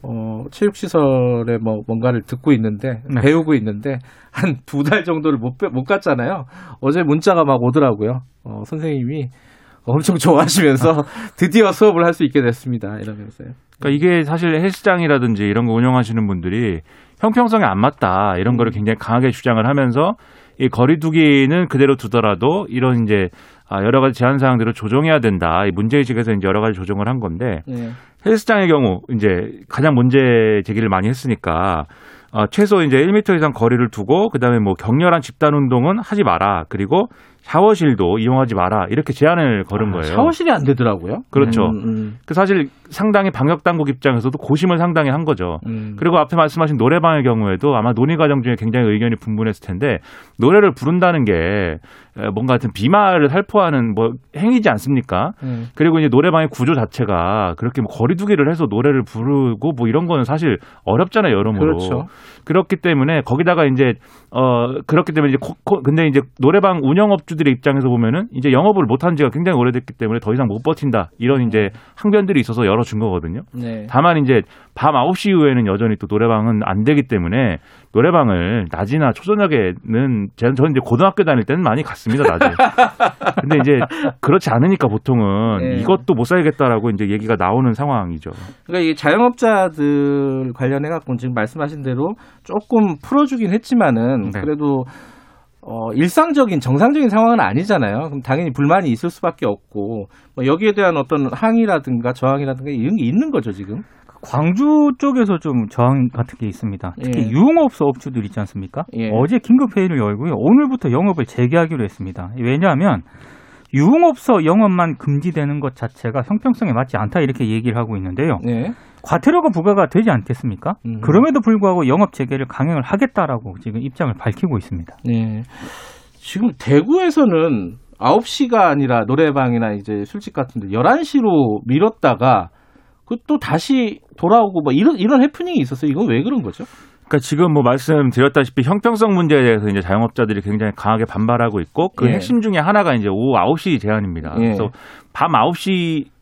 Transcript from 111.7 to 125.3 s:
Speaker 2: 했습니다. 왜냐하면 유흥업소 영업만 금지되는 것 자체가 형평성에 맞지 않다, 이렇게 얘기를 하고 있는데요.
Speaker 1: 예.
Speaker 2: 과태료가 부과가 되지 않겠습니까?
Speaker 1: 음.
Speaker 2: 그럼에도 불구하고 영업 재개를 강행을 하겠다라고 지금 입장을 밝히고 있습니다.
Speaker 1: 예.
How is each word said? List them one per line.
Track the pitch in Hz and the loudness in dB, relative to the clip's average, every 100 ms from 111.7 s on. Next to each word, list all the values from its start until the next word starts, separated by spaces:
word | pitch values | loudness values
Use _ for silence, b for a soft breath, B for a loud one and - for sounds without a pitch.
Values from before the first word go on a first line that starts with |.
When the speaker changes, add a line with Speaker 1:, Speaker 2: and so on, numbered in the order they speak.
| 156 | -2
Speaker 2:
했습니다. | 104 - 92 92 90 123 | -6 -6 -12 -10 -12 -6
왜냐하면 | 123 139 190 143 196 110 82 B B B B B B | -2 0 0 2 0 0 -6 B B B B B B
유흥업소 | 131 156 302 339 262 - 220 160 | 0 4 6 4 2 0 2 4
영업만 | 190 214 180 170 131 | 4 4 2 0 -2
금지되는 | - 143 160 160 143 147 | -2 -2 -2 -4 -4 -4
것 | 139 127 | -6 -6
자체가 | 117 - 120 127 123 | -10 -8 -6 -6 -2
형평성에 | 208 262 240 208 | -2 0 -2 0
맞지 | 117 127 101 | -2 -2 -4
않다, | 104 180 | -2 0
이렇게 | 143 123 120 | -2 -2 -2
얘기를 | 110 120 117 | -2 -2 -4
하고 | 113 104 | -4 -6
있는데요. | 92 92 156 107 120 | -6 -4 -2 -2 -2
Speaker 1:
예. | 117 151 240 b b | -4 -4 -8 b b
Speaker 2:
과태료가 | - - - 349 320 | -4 0 2 2 2
부과가 | 170 175 202 165 | 0 2 2 2
되지 | 180 220 | 2 2
않겠습니까? | 139 - 127 127 98 - 202 120 | 0 -2 -6 -6 -6 -8 -8 -8
Speaker 1:
음. | 113 | -6
Speaker 2:
그럼에도 | 110 170 294 277 | 2 4 4 2
불구하고 | 226 220 196 180 139 | 2 2 2 2 2
영업 | 147 202 | 2 0
재개를 | - 127 135 131 | -2 -6 -4 -6
강행을 | - 165 165 | -4 -2 -2
하겠다라고 | 127 202 254 - 160 123 117 92 | -2 -2 -2 -2 -4 -4 -8 -12
지금 | - 110 | -10 -8
입장을 | 135 - 151 110 | -8 -6 -4 -4
밝히고 | - 104 185 123 | -6 -4 -2 -4
있습니다. | - 87 82 - 120 | -4 -10 -10 -10 -4
Speaker 1:
예. | 117 113 | -2 -2